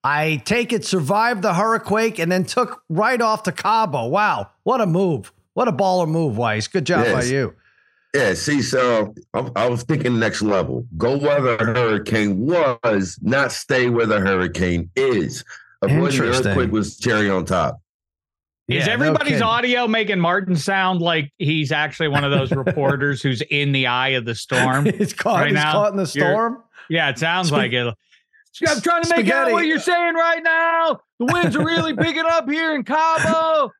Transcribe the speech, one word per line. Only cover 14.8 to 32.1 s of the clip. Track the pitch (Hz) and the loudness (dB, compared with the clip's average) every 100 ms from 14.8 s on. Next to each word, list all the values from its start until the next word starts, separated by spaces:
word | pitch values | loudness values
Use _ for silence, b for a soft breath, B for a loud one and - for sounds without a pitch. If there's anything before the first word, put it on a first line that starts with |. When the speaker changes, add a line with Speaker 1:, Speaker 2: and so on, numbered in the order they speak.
| 85 - | -2 0
Speaker 2:
is. | 135 113 101 - B B B B | 2 2 -2 -6 B B B B
Avoiding | - 147 | 0 2
the | 175 | 2
Speaker 1:
Interesting. | 135 117 127 117 | 0 0 0 2
Speaker 2:
earthquake | 98 120 | 0 0
was | 107 98 - | 0 -2 -4
cherry | 127 107 104 | 0 2 2
on | 95 | 0
top. | 80 92 73 - _ _ _ _ _ _ _ _ - | 0 0 0 -4 _ _ _ _ _ _ _ _ -4
Speaker 3:
Is | - | -2
Speaker 1:
Yeah, | 160 | 0
no | 240 | 0
Speaker 3:
everybody's | 302 311 294 | 2 2 0
Speaker 1:
kidding. | - | 0
Speaker 3:
audio | 226 233 247 247 240 | 2 0 0 0 2
making | 220 208 190 | 0 0 0
Martin | 170 185 190 175 | 2 0 0 -2
sound | 139 196 185 185 | 0 0 2 0
like | 170 160 143 _ | 0 0 -2 _
he's | 143 160 139 | -2 0 0
actually | 151 151 - 156 | -2 -2 -2 -2
one | 143 | 0
of | 143 | 0
those | 139 131 | 0 0
Speaker 1:
<laughs> | 156 | -2
Speaker 3:
reporters | 131 - 139 143 143 135 | -2 0 0 0 -2 -2
who's | 143 117 | -2 -4
in | 139 147 143 | -2 -2 0
the | 135 127 | 0 0
eye | 123 131 | 0 0
of | 131 | -2
the | 117 | -4
storm | 113 - 127 127 131 147 | -8 -4 -2 0 2 0
Speaker 1:
<laughs> | 190 | 0
He's | 208 | -4
caught, | - 214 190 | -2 -2 0
Speaker 3:
right | 147 | 2
Speaker 1:
he's | - | 2
Speaker 3:
now? | 151 | 2
Speaker 1:
caught | 160 208 | 2 0
in | 196 | 0
the | 175 | -4
Speaker 3:
You're | 139 175 | 0 0
Speaker 1:
storm? | 202 233 247 _ B B | 2 0 -4 _ B B
Speaker 3:
Yeah, | 165 147 | -2 0
it | 120 | 0
sounds | 160 180 175 | -2 0 0
Speaker 1:
Sp- | 143 | 0
Speaker 3:
like | 127 | 0
it. | 123 120 110 b b b b b - 330 | -2 -2 -6 b b b b b -4 -2
I'm | 294 | 0
trying | 339 339 | 0 0
to | 339 | 2
make | 339 208 | 0 2
out | - 339 | 2 2
Speaker 1:
Spaghetti. | |
Speaker 3:
what | 339 320 | 2 0
you're | 320 | 0
saying | - 349 339 | 0 0 0
right | 330 330 330 | 0 0 0
now. | 330 330 330 330 330 277 _ _ | 0 2 2 2 0 -2 _ _
The | 240 | -2
winds | 339 349 | 0 0
are | 254 | 0
really | 277 330 320 - | 0 0 -2 -2
Speaker 1:
<laughs> | |
Speaker 3:
picking | 330 | -2